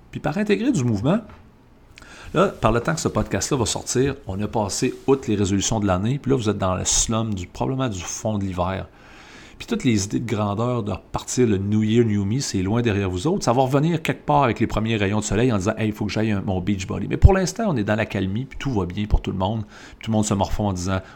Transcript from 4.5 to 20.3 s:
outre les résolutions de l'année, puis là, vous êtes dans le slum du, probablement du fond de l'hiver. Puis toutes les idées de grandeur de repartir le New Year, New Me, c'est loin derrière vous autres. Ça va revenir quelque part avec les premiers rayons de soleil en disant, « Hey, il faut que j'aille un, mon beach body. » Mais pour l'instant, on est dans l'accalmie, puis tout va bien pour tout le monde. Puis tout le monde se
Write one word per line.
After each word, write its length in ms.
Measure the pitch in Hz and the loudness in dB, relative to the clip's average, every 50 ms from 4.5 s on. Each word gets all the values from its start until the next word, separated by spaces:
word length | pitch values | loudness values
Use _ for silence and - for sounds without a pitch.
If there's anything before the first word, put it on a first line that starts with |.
| - 113 107 98 - - - 131 123 - - | -2 -2 -2 -2 -2 -2 -2 -2 -2 -2 2
outre 220 | - 135 135 - - | 2 2 2 2 0
les 80 | 107 | 0
résolutions 440 | 98 104 92 101 98 92 - 117 110 | 2 2 2 2 2 2 0 0 0
de 60 | 104 | 2
l'année, 320 | 101 90 90 98 113 135 143 | 2 2 2 2 0 -2 -2
puis 120 | - 120 | 0 0
là, 60 | 135 | 0
vous 120 | 131 104 107 | 0 2 0
êtes 100 | 101 101 | 0 0
dans 160 | 98 92 92 | 0 -2 -2
le 100 | 92 95 | -2 -2
slum 480 | - - - - - 117 110 113 113 104 | -2 0 0 0 0 0 -2 0 -2 -4
du, 140 | 92 90 | -6 -8
probablement 420 | - - - 127 127 135 131 135 127 | -8 -6 -4 -4 -2 -2 -2 -2 -4
du 120 | 104 90 | -4 -6
fond 360 | 85 - - - - 113 107 | -8 -8 -8 -6 -4 -2 -2
de 80 | 101 98 | -2 -2
l'hiver. 440 | 98 92 90 87 90 95 90 92 - - - - - - - - - - - - - - - | -2 -2 -2 -2 -2 -2 -6 -8 -10 -14 -20 -20 -20 -20 -20 -20 -20 -20 -20 -20 -20 -18 -14
Puis 80 | - | -6
toutes 180 | - 240 214 - | -4 -4 0 2
les 200 | 135 113 104 95 | 2 2 2 2
idées 140 | 104 123 127 | 0 -2 -4
de 80 | 123 113 | -2 -2
grandeur 540 | 117 104 107 101 101 101 113 123 123 120 104 | -2 0 0 0 0 0 -2 -2 -2 -2 -2
de 100 | 104 98 | -4 -4
repartir 540 | - - - - - - - - 127 123 | -6 -8 -8 -8 -8 -6 -4 0 2 4
le 100 | 113 104 | 4 4
New 260 | 95 98 101 104 107 110 | 2 0 2 2 2 4
Year, 220 | 107 110 120 120 | 4 4 4 4
New 200 | 110 104 104 101 | 4 4 2 0
Me, 140 | 98 110 135 | 0 0 -2
c'est 220 | 143 - - 98 92 | -2 -2 -2 0 0
loin 200 | 95 110 120 120 | 0 0 0 2
derrière 260 | 117 98 101 101 95 | 2 2 2 0 0
vous 180 | 92 90 90 | -2 -2 0
autres. 180 | 151 190 196 - | 0 0 0 2
Ça 100 | - 117 | 2 2
va 80 | 127 135 | 2 2
revenir 400 | 123 135 139 147 165 175 156 - | 2 2 2 2 2 0 0 -2
quelque 240 | - 139 - - | -2 -4 -4 -2
part 160 | - 147 147 139 | 0 2 4 4
avec 180 | 123 107 - | 2 2 2
les 60 | 113 | 0
premiers 300 | 98 - 107 107 110 117 | 0 0 -2 -2 0 0
rayons 240 | 107 101 95 104 107 | 0 2 2 0 0
de 40 | 104 | -2
soleil 260 | - 101 98 123 131 | 0 0 2 2 4
en 60 | 117 | 2
disant, « 160 | 101 87 104 107 - | 2 2 0 0 0
Hey, 100 | 110 107 | 0 -2
il 60 | 104 | -2
faut 100 | - 107 | -2 -4
que 80 | 101 - | -4 -2
j'aille 200 | 110 107 113 107 | 0 0 0 0
un, 100 | 98 - | 0 0
mon 180 | 104 92 90 | -2 -2 -2
beach 260 | 90 95 104 95 92 | 0 0 -2 -2 -2
body. » 200 | - - 95 98 101 | -6 -6 -4 -4 -4
Mais 80 | - | 0
pour 160 | - - - 196 | 6 8 8 8
l'instant, 320 | 190 185 165 - - 233 208 | 6 2 -2 -4 -4 -2 -2
on 80 | 160 | 0
est 80 | 117 101 | 0 0
dans 100 | 101 107 | 0 0
l'accalmie, 500 | 110 107 101 - 107 95 95 95 110 131 | 0 0 -2 -2 -4 -4 -2 -4 -6 -6
puis 140 | - - - | -8 -10 -6
tout 120 | - 143 | -4 -2
va 140 | 127 104 92 | -2 -2 -2
bien 220 | 87 90 101 104 | -2 -2 -4 -4
pour 160 | 104 - - - | 2 2 0 0
tout 80 | - | 0
le 80 | 95 95 | -4 -2
monde. 260 | 95 95 113 113 101 | -2 -2 -2 -2 -6
Puis 400 | - - - - - - - - | -8 -12 -20 -20 -20 -20 -12 -6
tout 60 | 110 | -2
le 60 | 113 | 0
monde 100 | 107 104 | 0 2
se 80 | 107 | 2